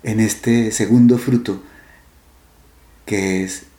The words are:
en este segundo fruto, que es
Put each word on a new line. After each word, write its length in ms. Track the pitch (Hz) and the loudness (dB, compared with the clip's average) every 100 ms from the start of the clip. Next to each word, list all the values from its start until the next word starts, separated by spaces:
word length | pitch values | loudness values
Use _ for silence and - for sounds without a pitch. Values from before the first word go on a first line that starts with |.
en 180 | 110 107 | -4 -2
este 500 | 107 - - 117 113 | -2 -2 0 0 0
segundo 480 | - 101 123 120 120 | -4 2 4 6 4
fruto, 440 | - 123 - 95 - - _ _ _ _ _ _ _ _ _ _ _ _ - | 0 -2 -2 -10 -10 -20 _ _ _ _ _ _ _ _ _ _ _ _ -6
que 360 | 104 95 95 | -4 -2 -4
es 220 | 95 - - | -6 -10 -18